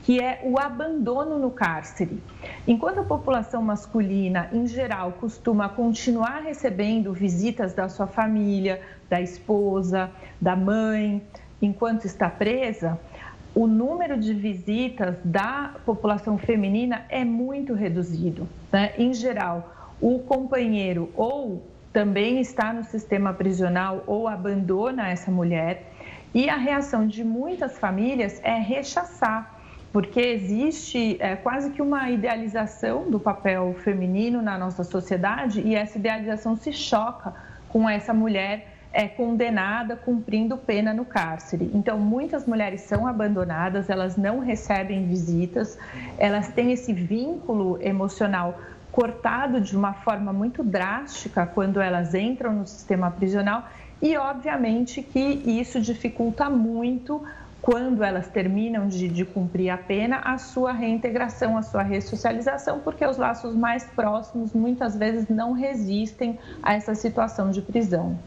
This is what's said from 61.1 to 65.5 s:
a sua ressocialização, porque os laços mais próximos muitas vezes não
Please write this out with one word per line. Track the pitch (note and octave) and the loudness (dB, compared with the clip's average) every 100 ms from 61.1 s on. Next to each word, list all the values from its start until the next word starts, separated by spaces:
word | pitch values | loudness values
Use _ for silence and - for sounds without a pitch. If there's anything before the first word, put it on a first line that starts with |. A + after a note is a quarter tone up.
| A#3 B3 - A#3 A3 | 0 -2 0 0 0
a | |
sua | G#3+ G#3 | 0 0
ressocialização, | G3 G3 G3 G#3+ A#3 A3+ B3 C#4 - D4 | 2 0 -2 -2 0 0 0 0 -2 -2
porque | D#4 D4 C#4+ | -4 0 0
os | B3 | 2
laços | B3 A#3 A#3+ A3+ | 0 0 -2 0
mais | A#3 A#3+ | 2 0
próximos | B3 - A3 G#3+ A3 A#3+ A3 | -2 0 0 0 -4 -6 0
muitas | A3+ A#3 B3 B3 G#3 | 2 2 2 0 0
vezes | G#3+ A3+ G#3+ | 0 0 2
não | A3 A#3 | 2 2